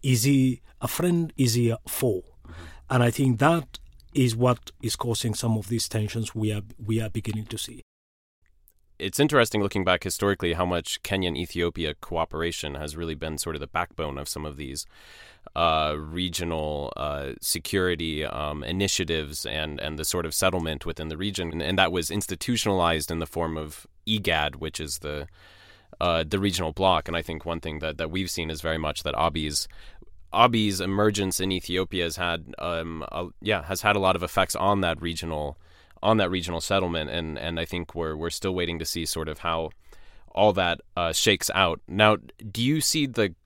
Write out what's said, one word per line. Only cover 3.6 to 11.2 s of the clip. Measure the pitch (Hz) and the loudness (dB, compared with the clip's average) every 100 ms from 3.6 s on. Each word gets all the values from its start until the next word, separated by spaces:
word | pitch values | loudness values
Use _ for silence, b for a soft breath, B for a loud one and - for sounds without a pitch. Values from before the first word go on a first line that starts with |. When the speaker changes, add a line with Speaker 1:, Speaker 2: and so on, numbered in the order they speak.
| 139 - - - - | -2 -16 -18 -20 -4
Speaker 1:
is | - 123 113 | 2 2 4
what | 123 123 - - | 4 4 -2 -8
is | 113 - | -6 -2
causing | 120 113 117 | -2 0 -2
some | 104 117 110 | 0 0 0
of | 101 | 0
these | 113 - | -2 0
tensions | 110 107 117 110 | -2 -2 -2 -4
we | 113 107 | -2 -2
are, | 104 101 - | -2 -8 -10
we | 110 113 | -2 0
are | 110 | 0
beginning | 110 107 107 110 | -4 -4 -6 -6
to | 110 | -8
see. | - 120 - _ _ _ _ _ _ _ _ _ _ _ | -8 -12 -20 _ _ _ _ _ _ _ _ _ _ _
Speaker 2:
It's | 95 110 | -4 2
interesting | 147 147 117 107 | 4 6 4 2
looking | 98 101 | 2 2
back | 92 90 | 2 2
historically | 95 - 101 98 87 | 0 0 2 2 0
how | 82 90 | 2 0
much | 87 - - | 0 -2 -8
Kenya | - 98 | -2 0